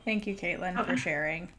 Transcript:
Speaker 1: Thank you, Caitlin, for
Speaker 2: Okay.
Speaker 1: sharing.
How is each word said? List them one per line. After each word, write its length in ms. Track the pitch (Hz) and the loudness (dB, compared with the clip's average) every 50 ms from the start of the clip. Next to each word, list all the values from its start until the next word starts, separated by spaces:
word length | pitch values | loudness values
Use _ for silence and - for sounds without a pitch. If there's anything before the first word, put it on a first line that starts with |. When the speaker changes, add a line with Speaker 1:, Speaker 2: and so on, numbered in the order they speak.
| - | -2
Speaker 1:
Thank 220 | 233 214 214 208 | 0 0 0 0
you, 80 | 214 196 | -2 -4
Caitlin, 400 | 196 - 175 175 - 180 185 180 | -2 -2 -2 -2 0 -2 -2 0
for 180 | 214 233 - | 0 2 2
Speaker 2:
Okay. 40 | 262 | 2
Speaker 1:
sharing. 520 | 247 - 180 151 147 151 151 160 165 180 180 - | 2 2 2 2 2 2 0 0 -2 -6 -10 -14